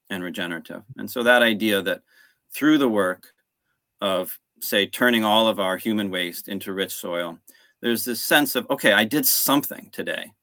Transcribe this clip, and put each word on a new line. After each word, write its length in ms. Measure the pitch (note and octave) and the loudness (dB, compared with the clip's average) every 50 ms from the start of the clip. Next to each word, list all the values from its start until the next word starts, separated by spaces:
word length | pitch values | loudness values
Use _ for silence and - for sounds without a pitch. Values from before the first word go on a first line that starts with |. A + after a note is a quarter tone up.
| _ - | _ -10
and 140 | G2 F2+ F2+ | -10 -8 -8
regenerative. 600 | F2 E2 - F2 E2+ E2+ D#2+ - - F2 F2+ - - - | -8 -6 -6 -8 -8 -8 -10 -12 -14 -16 -16 -16 -18 -16
And 120 | - G#2+ G#2 | -14 -12 -8
so 140 | - B2+ A#2 | -4 0 4
that 180 | B2 B2 A#2+ | 6 6 6
idea 400 | A#2+ A2+ A2 G2 A2 G#2+ G2+ G2 | 6 4 2 0 0 0 0 0
that 200 | F2+ F#2+ F2 - _ _ _ _ _ _ _ _ _ - - | 0 -2 -6 -6 _ _ _ _ _ _ _ _ _ -16 -6
through 240 | - C#3 D3+ D#3 | 0 2 4 4
the 120 | C#3+ C#3 A#2+ | 4 4 2
work 440 | G#2+ G2+ F#2+ F2+ F2+ - - - _ _ _ _ _ _ _ _ _ _ _ _ _ - | 2 2 0 0 -2 -6 -12 -20 _ _ _ _ _ _ _ _ _ _ _ _ _ -6
of, 360 | G#2 G2 F#2+ F2+ F2+ - - - _ _ _ - | -4 -2 -2 -2 -4 -6 -10 -18 _ _ _ -12
say, 240 | - - A2+ G2+ G2 | -6 -2 0 0 0
turning 380 | - - - B2+ B2 A#2+ A2+ A2 | 0 0 2 2 4 4 4 4
all 240 | G#2+ G#2+ A2 A2+ | 4 4 4 4
of 120 | A2 G2+ G2+ | 4 2 0
our 180 | F#2+ F#2 F#2 | 0 -2 -2
human 340 | F2 - A2+ G#2+ G#2+ G#2 F#2+ | -2 -2 -2 -2 -2 -2 -2
waste 360 | F#2 F2+ F2 F2 E2 - - | -4 -4 -6 -6 -8 -10 -10
into 260 | - G2 F#2+ - G2+ F#2 | -10 -10 -10 -8 -6 -4
rich 200 | F#2+ F#2+ - - | -4 -4 -6 -6
soil, 460 | - - F2+ F2 F2 F2 E2 D#2+ - _ - - _ _ _ _ - | -10 -8 -6 -4 -4 -4 -6 -8 -14 _ -20 -20 _ _ _ _ -6
there's 220 | - A#2+ A#2 A2+ - | -2 -2 -2 0 -2
this 180 | B2+ A#2 - | -4 -6 -4
sense 340 | - - E3+ D3 D3 C3+ - | 0 2 2 2 2 2 -2
of, 140 | B2 - - | -4 -2 -2
"Okay, 220 | C#3 - - A#2 | -2 2 4 4
I 140 | G2 G#2+ A2+ | 4 4 4
did 200 | A2 C3+ D3+ - | 2 0 0 0
something 640 | - - - - C#3 C#3 C#3+ C3+ - - - - - | 2 0 2 2 2 2 2 0 -2 -10 -12 -16 -16
today 400 | - - F2 E2+ - - - - _ _ | -10 -10 -8 -6 -6 -8 -8 -12 _ _